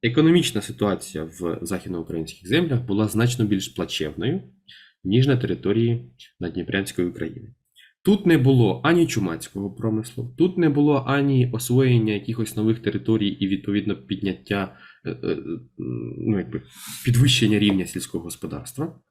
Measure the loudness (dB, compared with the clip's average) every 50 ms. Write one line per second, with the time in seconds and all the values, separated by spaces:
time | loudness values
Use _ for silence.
0 | -2 0 2 4 4 6 6 4 2 2 -4 -4 -6 -6 -4 -2 0 0 0 -2
1 | -6 -10 -10 -8 -10 -10 -10 -6 -4 -4 -4 -4 -6 -6 -6 -6 -6 -8 -8 -8
2 | -8 -8 -6 -8 -8 -8 -12 -18 -6 0 0 0 0 0 -2 -2 -2 -2 0 0
3 | 0 0 2 2 2 2 2 0 0 0 0 -2 -2 -6 -8 -8 -8 -6 -6 -6
4 | -6 -6 -6 -4 -4 -2 -2 -4 -6 -10 _ _ _ _ -20 -20 -20 _ _ _
5 | _ 0 2 4 4 4 2 2 0 -2 -4 -2 -2 0 0 2 2 2 0 -2
6 | -6 -12 _ _ -20 _ _ _ -10 -8 -6 -6 -6 -4 -2 -4 -4 -4 -4 -2
7 | -4 -2 -4 -6 -8 -8 -8 -12 -18 -18 -20 _ _ _ _ _ _ _ _ _
8 | _ 2 2 4 4 4 4 6 6 6 6 6 6 4 2 0 2 2 4 4
9 | 4 2 2 -2 -2 -2 -4 -6 -8 -10 _ -8 -8 -8 -8 -4 -4 -2 -2 -2
10 | -4 -6 -10 -10 -10 -10 0 2 2 2 2 2 2 2 4 4 4 4 4 2
11 | 0 0 0 0 2 2 4 4 2 2 0 -6 -2 2 2 4 4 6 4 4
12 | 4 2 0 -2 -4 -6 -4 -4 -4 -4 -2 0 2 2 2 2 0 -4 -4 -2
13 | 0 2 2 2 2 0 0 0 -2 0 0 -2 -2 -2 -2 -2 0 -2 -6 -6
14 | -6 -8 -8 -4 -4 -4 -6 -6 -6 -4 -4 -4 -4 -6 -8 -20 -20 -20 -20 _
15 | _ -10 -10 -6 -4 -6 -6 -6 -6 -10 -10 -12 -12 _ _ -10 -8 -8 -6 -8
16 | -8 -10 -10 -6 -2 -2 0 -2 -2 -4 -8 -12 -12 -12 -20 -20 -18 -16 -16 -6
17 | -2 0 4 4 4 4 4 4 4 4 4 4 4 4 2 2 -2 -4 -6 -8
18 | -8 -6 -8 -8 -8 -8 -12 -12 -10 -10 -10 -10 -12 -12 -10 -8 -8 -8 -10 -14
19 | _ _